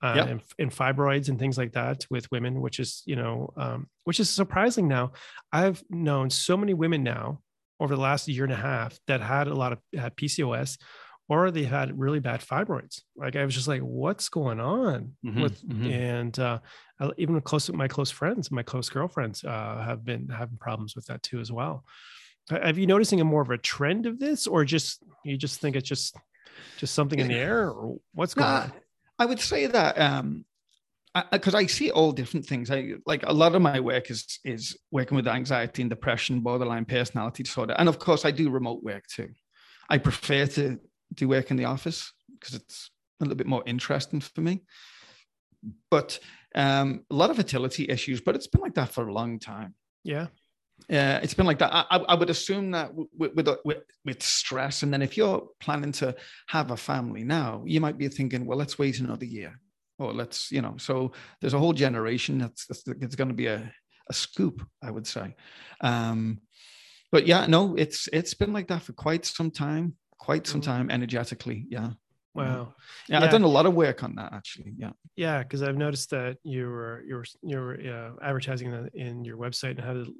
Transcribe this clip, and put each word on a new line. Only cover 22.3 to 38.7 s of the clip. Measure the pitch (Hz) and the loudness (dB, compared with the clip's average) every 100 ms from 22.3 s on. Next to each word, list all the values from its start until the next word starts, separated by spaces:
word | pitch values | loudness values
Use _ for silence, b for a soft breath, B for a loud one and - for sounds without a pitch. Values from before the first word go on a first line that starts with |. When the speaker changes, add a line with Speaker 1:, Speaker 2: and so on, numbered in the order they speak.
| B - | B -6
Speaker 1:
Ha-, | 165 | 0
have | 175 160 | 2 2
you | 185 | 6
noticing | 196 220 190 | 6 6 6
a | 160 | 6
more | 151 | 4
of | 131 | 2
a | 120 | -2
trend | - - 143 202 233 | -4 0 0 0 -2
of | 240 | -2
this, | 277 294 - | -2 -2 2
or | 170 143 | 2 4
just, | 156 - - _ - | 2 -2 -6 _ -14
you | 147 135 | -6 -4
just | 143 - | -4 -4
think | 147 135 | -2 -2
it's | 131 | -2
just, | 135 - - - _ B B B B | -4 -6 -8 -18 _ B B B B
just | 135 | -2
something | - 143 139 | 0 2 2
in | 127 | 2
the | |
Speaker 2:
Yeah. | 120 | 0
Speaker 1:
air, | 143 233 190 | 0 2 0
or | 107 113 127 - | -2 -8 -10 -10
what's | 156 175 - | -4 -2 2
Speaker 2:
No, | |
Speaker 1:
going | - | 2
Speaker 2:
I, | 262 - | 2 -2
Speaker 1:
on? | - - _ _ - | -10 -20 _ _ 0
Speaker 2:
I | 240 | 2
would | 262 | 2
say | - - 269 | 0 0 2
that, | 233 156 - | 4 4 6
um, | 147 139 139 147 - _ _ _ _ _ _ 185 | 4 4 -2 -6 -10 _ _ _ _ _ _ -2
I, | - | 2
I, | 202 | 2
'cause | 196 202 | 4 4
I | 185 | 4
see | - 294 | 2 2
all | - 160 | 6 6
different | 131 123 - - | 4 -2 -4 -2
things. | 131 120 | -4 -2
I, | 135 127 101 - | -2 -4 -6 -2
like, | 151 - | -2 2
a | |
lot | 151 165 180 | 6 8 8
of | |
my | 160 135 | 6 4
work | 123 127 - | 2 0 -2
is, | 113 - - 139 | -6 -8 -10 -8
is | 113 110 - _ | -6 -8 -10 _
working | 139 123 139 | -2 2 2
with | 120 | 2
anxiety | 120 127 127 117 - | 0 0 0 0 -2
and | 120 | -4
depression, | 110 - 113 - 123 | -2 0 0 0 0
borderline | 120 123 123 117 113 | 0 0 0 -2 0
personality | 127 117 117 110 - | 0 0 -2 -4 -4
disorder. | 127 - 117 - | -6 -4 -2 4
And | 170 | 4
of | 156 | 4
course, | - 151 156 | 4 4 4
I | |
do | 139 151 | 2 2
remote | 131 123 | 0 -2